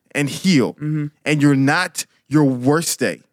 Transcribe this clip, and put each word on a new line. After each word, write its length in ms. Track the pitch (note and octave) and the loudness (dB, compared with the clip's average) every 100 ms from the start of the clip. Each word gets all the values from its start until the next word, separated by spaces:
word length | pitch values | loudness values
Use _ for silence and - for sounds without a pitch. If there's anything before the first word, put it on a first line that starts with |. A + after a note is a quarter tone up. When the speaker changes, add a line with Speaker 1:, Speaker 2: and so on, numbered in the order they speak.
| _ | _
Speaker 1:
And 160 | C#3 C#3+ | -6 -4
heal. 460 | - F#3+ D3+ F#2 | -2 2 2 2
Speaker 2:
Mm-hmm. 320 | - D3+ D3+ D3 - | -2 -6 -4 -6 -8
Speaker 1:
And 180 | C#3 D3+ | -4 2
you're 140 | C#3+ C3+ | 2 4
not 480 | C3+ E3 F3 - - _ _ | 2 0 -4 -8 -14 _ _
your 160 | C#3+ | 2
worst 560 | C#3+ B2 B2+ D#3 D#3+ - | 2 2 0 0 -2 -4
day. 220 | A2 D2+ _ | -4 -6 _